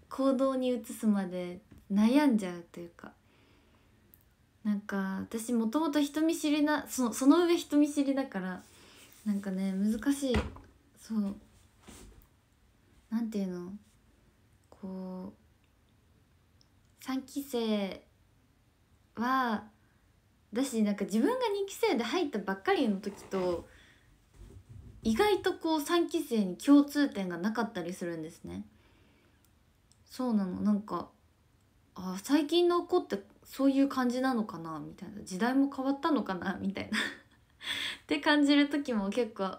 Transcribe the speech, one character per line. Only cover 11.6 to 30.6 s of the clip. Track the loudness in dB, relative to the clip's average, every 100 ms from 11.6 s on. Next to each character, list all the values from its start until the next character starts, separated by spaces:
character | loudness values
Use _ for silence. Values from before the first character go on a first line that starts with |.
| _ _ -20 -20 -20 -20 -20 _ _ _ _ _ _ _ _
な | -4
ん | -2
て | -2
い |
う | -2
の？ | -4 -8 -12 -18 _ _ _ _ _ _ _ _
こ | -16 -12 -10 -10 -10 -12 -16 _ _ _ _ _ _ _ _ _ _ _ _ _ _ _ _
う、 |
三 | -6 -6
期 | -6 -10
生 | -6 -2 0 0 -2 -6 -16 _ _ _ _ _ _ _ _ _ _
は、 | -6 -2 0 0 -2 -6 _ _ _ _ _ _ _ _
だ | -4
し、 | -2 2
な | 0
ん | 0
か |
自 | 0 2
分 | 2
が | 2 0
二 | -2 -4
期 |
生 | 0 0 2
で |
入 | 0 0 -2
っ |
た | -2
ば | -4
っ | -4
か | 0
り | 2 2
の | 0
時 | -4 -12
と、 | -8 -2 -2 -2 -6 -20 -20 _ _ _ _ -20 -20 -20 -20 -20 -20 -6
意 | -2
外 | 2 4 4
と | 0
こ | -2 -2 -2
う、 |
三 | 2 0 2
期 | -2
生 | -2 0
に | 0 -2
共 | 6 6
通 | 6 0 -2
点 | -2 -6
が | -4
な | -2
か | 0
っ | -2
た | -4
り | -8
す | -6
る | -6 -6
ん |
で | -10
す | -12
ね。 | -14 -12 -14 _ _ _ _ _ _ _ _ _ _ _ _ _
そ | _ -6 0
う |
な | 0 0
の。 | 0